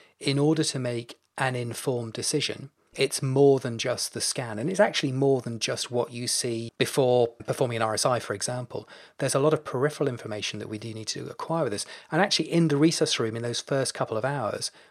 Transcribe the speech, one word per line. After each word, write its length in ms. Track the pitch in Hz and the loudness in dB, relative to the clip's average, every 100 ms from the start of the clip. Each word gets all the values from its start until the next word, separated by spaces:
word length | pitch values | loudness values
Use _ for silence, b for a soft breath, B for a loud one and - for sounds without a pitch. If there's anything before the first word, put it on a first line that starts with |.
| b b | b b
in 200 | - 139 | -2 2
order 240 | 147 160 | 4 2
to 160 | 151 139 | 0 -2
make 400 | 123 120 117 - _ - | -4 -4 -8 -14 _ -4
an 180 | 135 127 | -2 -2
informed 580 | 120 113 - 123 113 | -4 -6 -2 -2 -4
decision, 580 | 113 - 151 - - 135 _ _ - | -6 -2 -2 -2 -6 -12 _ _ -2
it's 260 | 135 - | -2 0
more 380 | 135 135 143 135 | 0 6 8 6
than 180 | 127 117 | 2 -4
just 380 | 131 113 - 110 | -2 -2 -4 -4
the 60 | |
scan, 360 | - - 120 107 | -4 -4 -4 -4
and 140 | 139 | 0
it's 80 | 190 | 4
actually 320 | 208 - 143 | 2 2 0
more 280 | 131 139 135 | 2 2 2
than 180 | 120 117 | 0 -4
just 320 | - 123 - | -4 -4 -2
what 200 | 123 120 | -2 -2
you 140 | 120 120 | -4 -2
see 440 | - 123 117 117 - | -2 -2 -4 -4 -2
before 480 | 131 - 131 123 117 - - | 0 2 4 6 4 0 -4
performing 300 | 131 127 117 | 0 0 2
an 80 | |
R 100 | 110 | 0
S 140 | 107 139 | 2 2
I, 100 | 120 | 2
for 160 | - | -2
example. 560 | 104 - 123 123 - - B B B | -4 -4 -6 -6 -8 -10 B B B
There's 160 | 139 139 | 0 2
a 40 | |
lot 140 | 147 | 2
of 100 | 151 | 2
peripheral 460 | - 127 143 - 139 | 0 -2 0 0 -2
information 480 | 120 110 107 98 107 | -2 -8 -6 -6 -6
that 120 | 104 | -8
we 100 | 107 | -8
do 120 | 113 | -8
need 140 | 110 107 | -10 -8
to 200 | - 123 | -8 -8
acquire 360 | - - 165 135 | -8 -4 -2 -2
with 80 | |
this. 120 | 101 - B B | -2 -6 B B
And 80 | 160 | 0
actually 320 | 196 - 160 | 2 2 2
in 180 | 165 165 | 4 4
the 60 | 143 | 6
resusc 440 | 160 - 151 - | 4 4 0 0
room, 160 | 113 117 | -2 -2
in 80 | |
those 180 | 120 117 | -4 -4
first 320 | - 139 131 | -2 -2 -2
couple 240 | - 131 110 | -2 -2 -2
of 80 | 127 | -2
hours, 460 | 143 104 107 - b b | -2 -2 -4 -6 b b